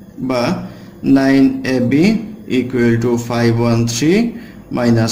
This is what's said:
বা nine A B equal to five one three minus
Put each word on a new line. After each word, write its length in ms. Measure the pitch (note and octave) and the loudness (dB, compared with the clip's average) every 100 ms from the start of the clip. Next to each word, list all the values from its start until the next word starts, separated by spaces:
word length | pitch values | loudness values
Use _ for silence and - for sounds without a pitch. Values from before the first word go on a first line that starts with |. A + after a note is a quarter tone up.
| - - C3 | -20 -10 -4
বা 140 | B2+ B2 F3+ - - - - - C3+ | -2 -2 -4 -8 -16 -20 -8 0 2
nine 260 | C3+ C3+ C3+ C3+ C3 C3 | 4 4 4 2 -2 -2
A 20 | A#2+ | 0
B 20 | C#3 F#3 A3+ - - - B2+ | 2 2 0 -4 -14 -4 -2
equal 340 | A#2+ B2+ A#2+ A#2 | -2 0 0 2
to 80 | B2 A#2+ A#2 | 0 -2 -2
five 260 | A#2+ A#2 A#2 A#2+ | 0 0 2 0
one 100 | A#2 A#2 | 0 -2
three 260 | - D3+ G3 A#3 - - - - C3 | -2 0 2 0 -6 -16 -20 -10 -2
minus 340 | A#2+ A2+ A2+ | 2 2 0